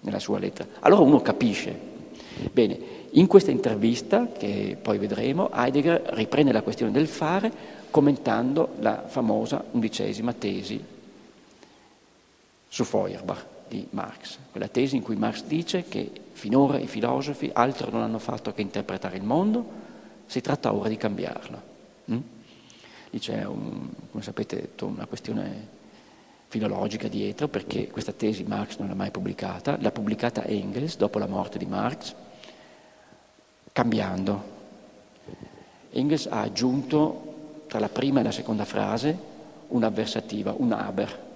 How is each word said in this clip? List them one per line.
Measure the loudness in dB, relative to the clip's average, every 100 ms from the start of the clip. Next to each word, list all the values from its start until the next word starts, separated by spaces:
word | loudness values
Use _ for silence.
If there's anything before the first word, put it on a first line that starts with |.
Nella | -4 -4
sua | -2 -2
lettera. | -2 -6 -12 4
Allora | 8 10
uno | 10 10
capisce. | 6 2 2 2 -4 -8 -12 -14 -16 -16 -16 -8 0
Bene, | 4 4 2 -8 -14 4
in | 8 12
questa | 10 10
intervista, | 2 2 4 4 2 2 2 2
che | -2 -2 -2 -2 -4
poi | 0 0
vedremo, | 0 0 0 2 0
Heidegger | 2 2 4 4 4 2 -2
riprende | 0 6 6
la | 6
questione | 2 0 2
del | 2 2
fare | 0 0 2 0 -4 -14 -16 2
commentando | 6 6 4 2 2 2 2 0 2
la | 0 0 -4
famosa | 0 2 2 0 -4 -2
undicesima | 0 0 -2 -4 -2 -4
tesi | -2 -4 -4 -4 -8 -8 -18 -20 -20 -20 -20 -20 -20 -20 -20 -20 -20 _ _ _ _ _ _ _
su | -4
Feuerbach | 0 0 0 -4 -6 -6 -8 -20 -10
di | -10 -8
Marx, | -8 -8 -10 -14 -16 -14
quella | -8 -2
tesi | 0 2 0
in |
cui | -2 -2
Marx | -2 -2
dice | -4 -4 -2 -4 -4
che | -6 -8 -10 -18
finora | -12 2 6 6 4
i | -2
filosofi | -2 0 0 -2 -6 -4
altro | 2 2 2 -4
non | -2
hanno | -2 -4
fatto | -4 -6 -6
che | -4
interpretare | -4 -4 -6 -6 -6 -6
il |
mondo, | 0 2 2 0 -2 -12 -16 -20 -20 -20 -6
si | -6
tratta | -2 -2 0
ora | 0 0
di | -2
cambiarlo. | -2 -2 -6 -8 -12 -16 -16 -20 -20 -20 -6
Mm? | -6 -6 -16 -20 -20 -20 -20 -20 -20 -12
Lì | -10
c'è | -6 -4 -4
un, | -6 -8 -10 -12 -14 -12
come | -12
sapete, | -10 -8 -6 -6 -8 -8
tutta | -8
una | -6 -8
questione | -10 -6 -6 -6 -10 -14 -20 -20 -20 -20 -20 -20 -20 _
filologica | -4 -2 -2 -2 -4 -4
dietro, | -2 -4 -2 -4
perché | -4 -4 -4 -4
questa | -6 -8
tesi | -2 -2 -2
Marx | -4 -4 -4 -6
non | -6
l'ha |
mai | -4 -4
pubblicata, | -4 -6 -4 -6 -4 -4 0
l'ha | 0
pubblicata | 0 -2 0 -2 -2
Engels | -2 -2 -2 -4 -6 0
dopo | 0 0
la | -2
morte | -2 -4 -6
di | -4
Marx, | -2 -2 -4 -12 -14 -20 -20 -20 -20 -20 -20 -20 -20 -20 -20 _ _ _ _ -6
cambiando. | 0 2 2 0 0 0 -2 -4 -16 -20 -20 -20 -20 -20 -20 -18 -16 -16 -18 -20 -20 -8
Engels | 0 2 2 0
ha | -2
aggiunto | -2 0 0 0 2 2 2 0 -10 -14 -16 -18 -8
tra | -4
la | -2
prima | 0 2 2
e |
la | 2
seconda | -2 -4 -2
frase | -2 -2 0 0 0 -2 -6 -18 -20 -20 -4
un'avversativa, | 0 2 0 -2 -4 -4 -4 -4 0
un | 0
aber. | 0 -2 -2 -4 -6 -16